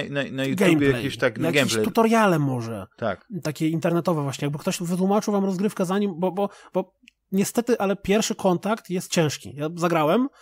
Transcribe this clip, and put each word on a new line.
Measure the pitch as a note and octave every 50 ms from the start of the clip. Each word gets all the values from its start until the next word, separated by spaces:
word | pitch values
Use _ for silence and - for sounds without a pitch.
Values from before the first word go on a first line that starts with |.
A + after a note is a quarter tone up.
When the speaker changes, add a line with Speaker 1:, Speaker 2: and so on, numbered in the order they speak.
| - -
Speaker 1:
na, | C#3 C#3 C3+ -
na | C3 C3+ C3+
YouTubie | C#3 D#3
Speaker 2:
Gameplay. | F#3 G3 F3 D#3+ D3 C#3+ C#3
Speaker 1:
jakieś | C3 A#2+ C#3 C3 -
tak, | - C#3 B2 G#2+
Speaker 2:
Jakieś | - C3 E3 C#3+ D3
Speaker 1:
gameplay. | B2+ F#2+ A2+ A2 G#2+
Speaker 2:
tutoriale | G#3+ - A#3 A3+ A3 A3+ A3 G#3+ F#3+ E3+ D3+
może. | C#3+ C3+ B2+ A#2+ A2+ A2+ A2+ G2 F#2 - _
Speaker 1:
Tak. | - A#2 G#2 F2+ - _ - G#3 D#3+ -
Speaker 2:
Takie | D#3 C#3 - D#3+ D#3
internetowe | E3 D#3 - E3+ E3+ E3+ - F#3 E3 D3+ C#3+
właśnie. | C#3 C3 - C#3+
Jakby | D3 D3+ D3
ktoś | - F#3+ - -
wytłumaczył | F3 E3 F#3 F3+ F#3+ G3 G3+ A3 - A3 G#3
wam | G3 G3
rozgrywkę | G3 F#3+ F3 G3+ G#3 - - F#3
zanim, | E3+ F#3+ G#3 G#3 G3+ E3 D#3+
bo, | F#3 F#3
bo, | F3 G3+ G3+ G3 - - - - -
bo | F#3 F#3 _ _ _ _ _ _ _ _ -
niestety, | F#3+ G3 G3+ - - A#3+ A#3 B3+ A3+ -
ale | G3+ G3 G3
pierwszy | G3 - F#3+ G3+ A3 - - A3
kontakt | - - F#3 F3 F3 - G3 A3+ - - -
jest | F3+ F3+ - -
ciężki. | - F3 D#3 C#3+ - - - G2+ C3
Ja | C#3+ D3+ D#3+ F3
zagrałem, | E3 E3+ E3+ E3+ D#3+ D3+ D3+ F#3+ A#3+ C4 C#4 _ -